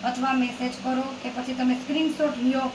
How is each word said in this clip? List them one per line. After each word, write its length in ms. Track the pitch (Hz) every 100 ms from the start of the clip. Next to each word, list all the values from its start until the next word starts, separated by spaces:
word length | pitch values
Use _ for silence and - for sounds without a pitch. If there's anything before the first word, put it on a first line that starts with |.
અથવા 280 | 233 254 254
મેસેજ 400 | 262 247 - 247
કરો 300 | - 247 254
કે 260 | 269 254 247
પછી 260 | 247 254
તમે 200 | 254 254
સ્ક્રીનશોટ 640 | 254 - 294 320 - 302 240
લ્યો 340 | 247 262 254